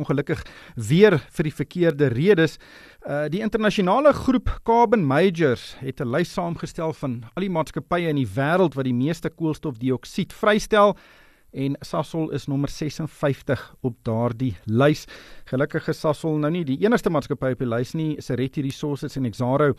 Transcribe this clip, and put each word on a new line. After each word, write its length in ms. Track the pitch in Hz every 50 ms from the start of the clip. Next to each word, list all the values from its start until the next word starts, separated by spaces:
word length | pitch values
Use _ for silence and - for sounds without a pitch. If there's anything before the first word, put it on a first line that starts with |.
| 151
ongelukkig 400 | - 156 135 147 - 156 - - - - - - - -
weer 460 | 123 113 104 143 175 208 214 180 147 - -
vir 120 | - - 170 156
die 80 | -
verkeerde 560 | - 151 - - 180 170 170 156 143 147 135
redes. 480 | 117 117 156 202 208 165 165 151 - - - - - - - - - _ - -
Uh, 220 | 143 147 151 151
die 80 | 147 196 220 220
internasionale 640 | 208 226 214 208 - - 190 180 196 254 294 302
groep 400 | 254 - - - 247 247 - - - - - -
Carbon 400 | 226 233 240 220 226 233 175 135
Majors 680 | 131 147 180 202 175 160 170 139 120 - - - - -
het 240 | - 135 - - 143
'n 80 | 117
lys 240 | 120 156 175 - -
saamgestel 560 | - 180 170 170 - - - - - 165 160 147 -
van 240 | - 139 120 117 113 113
al 160 | - - 190 202
die 20 |
maatskappye 600 | 180 160 156 - - 185 - - 185 175 175 165
in 80 | 151 143
die 80 | 131 104
wêreld 480 | 95 127 139 147 165 190 190 160 135
wat 80 | 135 131
die 100 | 131 123
meeste 360 | 120 127 151 170 165 - 165
koolstofdioksied 1040 | - - 165 156 147 - - 156 131 110 123 131 127 123 - - - - 175 - -
vrystel. 640 | - - 214 214 220 - - - 208 202 208 185 - - - - - - _ _ _ _ _
En 240 | - 139 135 139 139 - -
Sasol 460 | - - 165 - - - 165 160 -
is 160 | - 139 - -
nommer 220 | 139 135 143 143
sesenvyftig 1040 | - - - 147 - - 165 147 - - - 143 135 - - - 135 - - - - - -
op 120 | 127 120 _ -
daardie 520 | 120 113 113 120 120 117 113 131 131 98 - -
lys. 400 | 110 107 117 135 151 151 - - - - - - - - - -
Gelukkig 440 | - - 127 143 151 - 160 - -
is 100 | 151 -
Sasol 380 | - 160 147 - - 165 156 151
nou 120 | 151 147
nie 140 | 165 180 170
die 140 | 131 127 151
enigste 300 | 180 208 247 190 - 208
maatskappy 420 | 170 147 131 - 143 - - 131
op 80 | 127 -
die 80 | 139 120
lys 240 | 113 120 127 - -
nie. 280 | 165 156 156 151 -
Sereti 400 | - - 139 117 127 135 - 160
Resources 560 | 135 139 127 - - 151 143 135 - 151 - 139
en 80 | 135
Exxaro 480 | 120 98 - 123 120 131 143 151 143 131